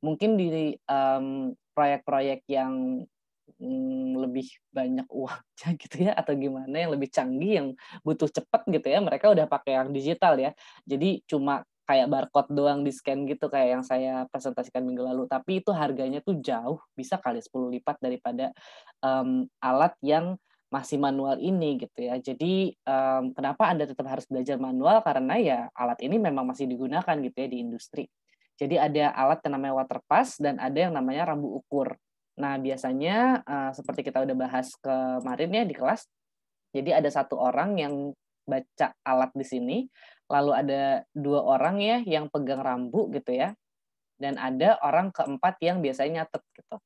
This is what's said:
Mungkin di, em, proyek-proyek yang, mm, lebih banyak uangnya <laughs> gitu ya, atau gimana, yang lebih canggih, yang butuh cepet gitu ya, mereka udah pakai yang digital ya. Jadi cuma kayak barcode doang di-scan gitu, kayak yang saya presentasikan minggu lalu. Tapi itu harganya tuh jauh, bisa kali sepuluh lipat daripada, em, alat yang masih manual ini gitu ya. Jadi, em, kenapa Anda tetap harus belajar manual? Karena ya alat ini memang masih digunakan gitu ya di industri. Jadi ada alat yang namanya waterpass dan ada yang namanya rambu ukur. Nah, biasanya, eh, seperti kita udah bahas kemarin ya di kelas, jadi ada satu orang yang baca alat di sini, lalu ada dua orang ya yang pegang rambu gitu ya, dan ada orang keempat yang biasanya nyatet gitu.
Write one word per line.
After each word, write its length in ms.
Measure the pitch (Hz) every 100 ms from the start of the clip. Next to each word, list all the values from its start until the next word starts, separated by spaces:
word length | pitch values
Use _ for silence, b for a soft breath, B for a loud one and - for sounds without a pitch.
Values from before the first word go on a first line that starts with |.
Mungkin 380 | 156 156 214 220
di, 320 | 175 160 156
em, 800 | - - 139 135 135 135 135 131 131 _ -
proyek-proyek 640 | 143 139 - 139 139 135 _
yang, 560 | 139 131 131 127 127 - _ _ _ _ _
mm, 560 | 123 131 - 131 131 131
lebih 320 | 131 127 131 - _
banyak 320 | - 127 127 131
uangnya 560 | - 131 - _ - 165
<laughs> 140 | 165
gitu 140 | - 135 180
ya, 40 | -
atau 160 | - 143
gimana, 340 | 135 131 131
yang 240 | 147 170 143
lebih 160 | 135
canggih, 400 | - 127 131 180
yang 160 | 208 139 - B B
butuh 320 | - 156 151
cepet 300 | - - - - 160
gitu 80 | -
ya, 160 | 160
mereka 240 | 196 139 214
udah 160 | 190
pakai 320 | 151 143 - 131
yang 160 | 131
digital 480 | 139 139 165 185 139
ya. 160 | 135 - B B -
Jadi 320 | 139 170 190 _
cuma 400 | 151 139 139 - _
kayak 220 | - 135 127
barcode 460 | 139 127 143 139
doang 260 | 147 143 143 143
di-scan 400 | 131 - 135 139
gitu, 240 | 143 147
kayak 180 | 139 127 127
yang 80 |
saya 400 | 127 127 131 131 127
presentasikan 560 | 135 135 127 123 127 127
minggu 160 | 123
lalu. 220 | 127 127 127
Tapi 320 | 135 131 190
itu 140 | 190
harganya 480 | 180 147 131 131 143
tuh 140 | - 175
jauh, 400 | 135 120 117 156 _ -
bisa 220 | 127 185
kali 220 | 127 120
sepuluh 260 | 113 127 127
lipat 240 | 123 - 143
daripada, 540 | 127 127 - 123 131 131 B B B _
em, 480 | 135 131 127 127 127 _
alat 320 | 131 131 165 -
yang 380 | 139 151 175 185 _ _ _
masih 320 | 139 135 147
manual 400 | 143 135 135 135
ini 400 | 170 190 160 135
gitu 240 | - - 123
ya. 80 | 127
Jadi, 560 | 123 127 160 190 190 - -
em, 360 | 135 135 131 131
kenapa 400 | 127 139 147 165
Anda 160 | 170 147
tetap 160 | 135 135
harus 160 | 131 -
belajar 240 | 131 127 135
manual? 400 | 131 127 143 220
Karena 320 | 214 139 127 190
ya 240 | 196 123 120
alat 240 | - 123 120 123
ini 160 | 208
memang 240 | 202 139 127
masih 240 | 127 135
digunakan 480 | 123 131 151 180 156 127
gitu 80 | 127
ya 60 | 135
di 80 | 123
industri. 480 | 120 117 - - 135 _ _ _ _
Jadi 240 | _ 143 170
ada 320 | 156 147 147
alat 320 | - 135 156
yang 160 | 151 143
namanya 240 | 139 135
waterpass 560 | 131 127 - 165 240 -
dan 240 | 147 135
ada 160 | 127 139
yang 160 | 180
namanya 320 | 156 127 131 160
rambu 240 | 151 143 117
ukur. 400 | - 143 135 - _ _ _ -
Nah, 160 | 139 135
biasanya, 800 | 135 131 131 131 156 208 254 254
eh, 280 | - 143 135
seperti 320 | 135 - - 131
kita 160 | 131
udah 140 | 135 131
bahas 320 | 127 127 127 -
kemarin 720 | 139 131 131 127 127 127 165
ya 140 | 208 226
di 80 |
kelas, 320 | - 127 220 - _ _ _ _ _ _
jadi 320 | 139 139 156
ada 80 | 147
satu 240 | 143 135
orang 480 | - 131 135 175 196
yang 120 | 147 143 143 139 _ _ -
baca 480 | 131 131 _ 139 -
alat 320 | - 131 131
di 80 | 135
sini, 360 | 135 127 120 175 262 B B B _
lalu 240 | 143 143
ada 480 | 131 139 139 139 135 -
dua 320 | 151 143 143
orang 400 | - 135 156 196
ya 160 | 208 240 226
yang 240 | 156 151
pegang 320 | 151 135 135
rambu 480 | 135 123 123 151 -
gitu 240 | 175 -
ya, 240 | 254 160 214 _ _ _ _ _ _
dan 160 | 139 139
ada 400 | 131 131 170 220 147
orang 240 | 156 190
keempat 480 | - 139 135 180 185
yang 200 | 165 180
biasanya 400 | 151 131 139 165
nyatet 200 | 165 - _
gitu. 240 | _ - 214